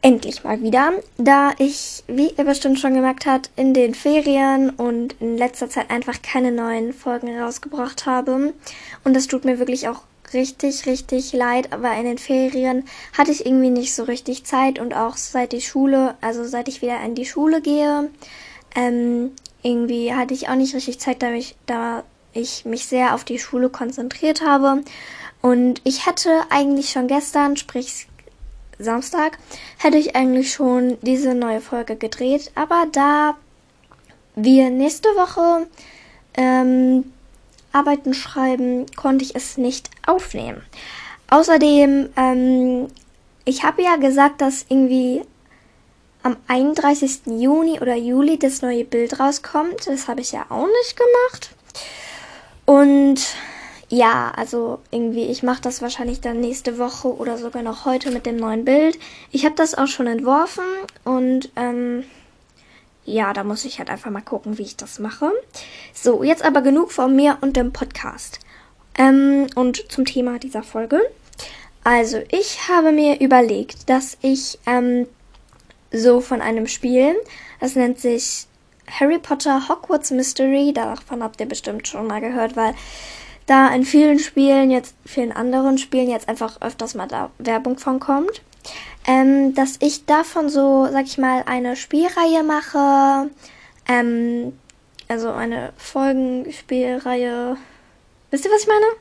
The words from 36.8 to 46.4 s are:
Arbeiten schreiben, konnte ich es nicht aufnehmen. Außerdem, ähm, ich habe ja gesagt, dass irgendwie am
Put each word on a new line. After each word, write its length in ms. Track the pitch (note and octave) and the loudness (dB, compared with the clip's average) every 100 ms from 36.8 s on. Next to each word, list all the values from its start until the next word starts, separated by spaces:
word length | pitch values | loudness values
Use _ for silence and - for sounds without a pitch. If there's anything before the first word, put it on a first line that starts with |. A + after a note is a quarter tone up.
| B3+ C4 C4 - - _ _ _ _ | 4 4 0 -12 -20 _ _ _ _
Arbeiten 420 | C#4 C#4+ C#4+ C#4 | 0 2 0 0
schreiben, 720 | C4 - - C4 B3+ B3 B3 B3+ - | -4 -6 -2 0 0 0 -2 -6 -4
konnte 280 | C#4 C4+ | 0 0
ich 120 | C4 B3 | 0 -8
es 220 | - - | -8 -4
nicht 320 | B3 C4 - - - | -4 -4 -14 -8 -2
aufnehmen. 560 | F#4 - - A#2 - - - - - - - - | 0 -2 -10 -10 -12 -16 -20 -18 -18 -18 -20 4
Außerdem, 800 | C#4+ E4 D#4+ D4 C#4+ C#4+ C#4 C#4 - | 4 6 6 6 6 6 4 0 0
ähm, 720 | C4 B3+ B3+ B3+ B3+ B3+ B3+ - _ _ _ _ - | 2 2 2 4 2 0 -6 -12 _ _ _ _ -4
ich 180 | C4+ | 0
habe 200 | - - | 0 2
ja 120 | F4+ E4 | 2 4
gesagt, 440 | C4+ C4+ C#4+ C#4+ | 2 4 2 4
dass 240 | C4+ C4+ - | -2 -2 0
irgendwie 520 | C4+ C4 B3+ B3+ C4 - _ _ _ _ _ _ _ _ _ | 2 4 2 0 -2 -6 _ _ _ _ _ _ _ _ _
am 120 | B3+ A#3+ | -6 -6